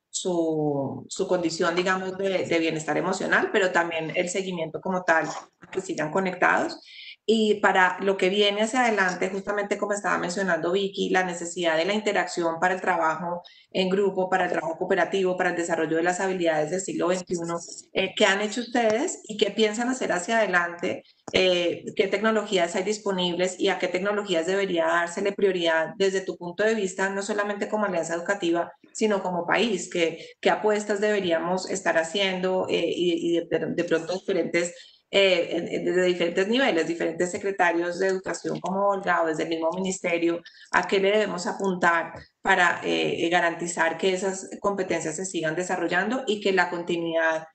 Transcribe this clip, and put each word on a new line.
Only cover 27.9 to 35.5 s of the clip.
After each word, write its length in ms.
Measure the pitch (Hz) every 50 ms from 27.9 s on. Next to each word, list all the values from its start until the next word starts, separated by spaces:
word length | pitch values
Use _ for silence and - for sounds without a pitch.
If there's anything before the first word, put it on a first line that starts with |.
| 180 165 156 160 165
educativa, 580 | 170 170 - 202 - 170 170 170 170 170 - - _ _ _ -
sino 280 | - 220 214 202 196
como 240 | 190 180 180 170 170
país? 440 | - 165 175 220 240 196 175 - - -
¿Qué, 320 | 175 165 160 160 - - - - _
qué 80 | - 190
apuestas 500 | - - 202 214 208 208 208 214 208 196
deberíamos 720 | 214 214 208 202 185 175 165 165 165 175 185 185 - -
estar 300 | - - - 170 165 165
haciendo, 680 | 165 - - 202 196 190 185 185 185 185 185 185 185
eh, 240 | - 175 175 170 - -
y, 440 | - 175 175 165 - - 170 170
y 100 | 165 170
de, 260 | - 165 160 160 156 -
de 100 | 170 165
pronto 300 | - 165 160 160 170 180
diferentes, 640 | 190 - - 175 170 - - - 170 175 175 - - - - - _ _ _ -
eh, 440 | 196 196 190 180 170 170 -